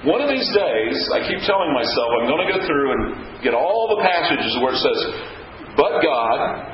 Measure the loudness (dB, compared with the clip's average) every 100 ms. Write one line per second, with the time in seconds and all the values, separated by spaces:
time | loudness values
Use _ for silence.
0 | 2 2 2 0 0 0 2 0 0 -2
1 | -2 -2 -2 -4 0 2 2 0 0 0
2 | 2 2 2 0 0 0 0 0 2 0
3 | -2 -6 -12 -4 0 2 2 0 2 2
4 | 2 2 0 -2 -2 0 0 2 0 0
5 | -2 -6 -10 -14 -16 -16 -8 0 2 4
6 | 2 2 0 0 -2 -4 -10